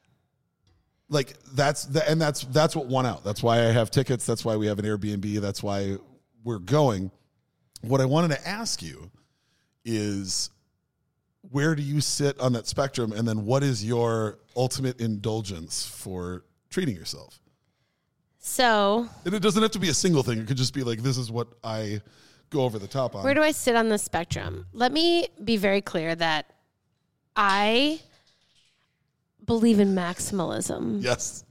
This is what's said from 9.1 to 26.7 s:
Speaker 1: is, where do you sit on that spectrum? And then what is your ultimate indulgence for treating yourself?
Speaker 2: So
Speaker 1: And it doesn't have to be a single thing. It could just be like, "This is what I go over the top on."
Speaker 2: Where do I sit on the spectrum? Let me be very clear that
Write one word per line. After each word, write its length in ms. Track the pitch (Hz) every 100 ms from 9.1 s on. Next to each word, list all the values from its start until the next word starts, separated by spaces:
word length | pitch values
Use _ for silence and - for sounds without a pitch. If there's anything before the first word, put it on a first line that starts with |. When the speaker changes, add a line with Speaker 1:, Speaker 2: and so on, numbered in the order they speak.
| - _ _ _ _ _ _ 117
Speaker 1:
is, 640 | 107 104 98 95 - - _ _ _ _ _ _ _ _ _ -
where 240 | 139 156 151
do 80 |
you 180 | 139 147
sit 380 | - - 139 139
on 140 | 127
that 140 | 117 -
spectrum? 440 | - 139 - 113
And 160 | 107 117
then 180 | 110 104
what 180 | 135
is 220 | 139 110 107
your 540 | 120 117 113 107 - _ 123
ultimate 440 | 127 - 131 123
indulgence 840 | 117 104 110 110 101 85 82 - -
for 580 | - 101 92 90 90 - _ _
treating 260 | 185 165 85
yourself? 440 | - 73 69 - _ _ _ _ _ _ _ _ _ _
Speaker 2:
So 680 | - - 247 214 202 220 240 - 175
Speaker 1:
And 80 |
it 80 | 208
doesn't 200 | 208 196
have 100 | 220
to 80 | 208
be 100 | 175
a 40 |
single 300 | - 190 147
thing. 160 | 120 113
It 80 | 110
could 100 | 131
just 160 | 131
be 100 | 139
like, 180 | 120 113
"This 140 | 131 127
is 120 | 117
what 160 | 117 117 _
I 380 | 117 110 104 104 - - _ _ _
go 120 | 151
over 160 | 127 107
the 80 | 98
top 280 | 135 123 101
on." 80 |
Speaker 2:
Where 100 | 262
do 80 | 285
I 100 | 311
sit 240 | 294 254 233
on 140 | 226
the 80 | 208
spectrum? 680 | - 165 175 - 95 92 -
Let 180 | 226 247
me 360 | 302 339 339 - -
be 140 | 208 220
very 240 | 196 202
clear 340 | - 175 160 165
that 380 | 165 151 - _ _